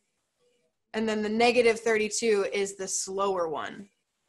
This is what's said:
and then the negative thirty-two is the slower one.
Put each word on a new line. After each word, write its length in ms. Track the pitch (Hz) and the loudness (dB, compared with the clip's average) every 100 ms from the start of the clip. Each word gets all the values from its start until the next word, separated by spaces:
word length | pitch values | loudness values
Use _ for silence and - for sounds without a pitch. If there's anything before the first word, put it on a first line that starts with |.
| _ _ _ _ _ _ _ _ _ | _ _ _ _ _ _ _ _ _
and 160 | 220 220 | -4 -2
then 140 | 214 | -2
the 60 | 208 | -2
negative 520 | 220 240 240 233 226 | 2 4 6 4 4
thirty-two 680 | 233 220 214 - 233 208 190 | 2 0 0 0 2 2 0
is 240 | 202 196 196 | -2 -4 -6
the 100 | 190 | -6
slower 640 | - - 190 196 190 165 | -6 -6 -2 -2 0 -2
one. 400 | 135 101 - 101 _ _ _ | -4 -6 -10 -18 _ _ _